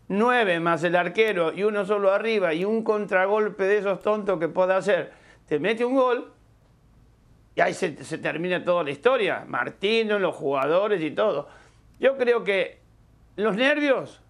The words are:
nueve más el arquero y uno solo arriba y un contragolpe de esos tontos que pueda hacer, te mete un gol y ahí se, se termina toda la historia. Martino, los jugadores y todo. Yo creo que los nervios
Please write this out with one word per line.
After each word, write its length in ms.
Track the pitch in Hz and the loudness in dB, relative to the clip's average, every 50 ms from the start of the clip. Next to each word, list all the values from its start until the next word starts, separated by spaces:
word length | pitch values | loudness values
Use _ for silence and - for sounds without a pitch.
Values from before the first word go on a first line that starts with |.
| _ - | _ -6
nueve 500 | 180 202 220 247 247 247 226 190 170 165 | -2 0 2 2 4 2 2 2 2 2
más 220 | 170 170 170 156 160 | 2 2 0 2 0
el 120 | 175 170 | 2 2
arquero 560 | 175 175 175 175 220 220 220 202 175 165 160 - | 2 2 2 2 2 2 2 2 0 0 -2 -2
y 100 | 175 202 | 0 -2
uno 200 | 214 214 202 196 | -2 0 -2 -2
solo 280 | 185 214 202 196 190 196 | 0 0 2 2 2 2
arriba 420 | 202 214 226 226 208 185 170 156 | 2 0 0 0 0 0 0 0
y 100 | 165 185 | 0 -2
un 180 | 208 226 226 226 | -2 -2 -2 0
contragolpe 840 | 226 214 208 208 196 202 185 185 196 208 214 214 208 - - 190 | -2 -2 -2 -2 0 0 2 2 2 2 0 0 -2 -2 -2 0
de 140 | 190 208 208 | 2 2 2
esos 240 | 190 202 196 202 - | 2 0 -4 -2 0
tontos 360 | 214 214 214 196 196 190 160 | -2 0 0 0 -2 -2 0
que 80 | 165 156 | -2 -4
pueda 280 | - 185 185 185 185 | 0 0 2 2 2
hacer, 360 | 190 165 196 - 208 - - - - - - - - _ | 0 2 2 0 0 0 -4 -12 -20 -20 -20 -20 -18 _
te 120 | - 151 147 | -4 -2 -2
mete 240 | 139 196 226 220 240 | 0 0 0 0 -2
un 100 | 247 262 | 0 2
gol 380 | 269 254 247 240 254 - - - _ _ _ _ _ _ _ _ _ _ _ _ - - _ _ _ _ _ - _ _ _ - | 2 2 2 0 -2 -4 -10 -18 _ _ _ _ _ _ _ _ _ _ _ _ -20 -20 _ _ _ _ _ -20 _ _ _ -2
y 60 | - | 0
ahí 140 | - - 160 | 0 0 0
se, 280 | - 196 175 139 - 139 | -4 -4 -6 -6 -8 -12
se 160 | 135 160 151 | -10 -10 -6
termina 460 | - 156 143 156 170 180 180 165 - | -6 -6 -6 -4 -4 -2 -4 -2 0
toda 180 | 170 175 175 165 | 0 0 0 0
la 60 | 139 | -4
historia. 540 | 143 139 - 240 269 247 202 170 131 107 - | -6 0 0 2 2 2 0 -2 -2 -4 -6
Martino, 720 | - 135 123 127 135 135 - 190 202 226 226 226 208 208 202 | -8 -6 -6 -6 -6 -8 -6 -2 0 0 0 0 0 0 0
los 160 | 190 165 - | 0 -2 -2
jugadores 680 | - 156 143 139 135 135 143 165 185 208 220 208 175 156 | -2 -4 -2 -2 0 0 2 2 2 2 2 0 -2 -2
y 80 | 151 | -4
todo. 380 | 131 - 214 214 165 147 143 - - - - - _ _ _ - - - | -2 0 0 0 0 -2 -6 -10 -16 -20 -20 -20 _ _ _ -20 -10 0
Yo 160 | - 254 269 | 0 0 2
creo 260 | 269 254 233 240 233 185 | 2 2 2 2 0 0
que 360 | 180 202 190 165 - - _ _ _ _ _ _ _ _ _ _ _ - | 0 0 0 0 -2 -6 _ _ _ _ _ _ _ _ _ _ _ -8
los 200 | - 202 220 185 | -4 -2 -2 0
nervios 640 | 208 254 277 302 294 294 285 254 202 147 - - - _ _ | 2 2 2 2 2 2 0 0 0 -2 -8 -14 -20 _ _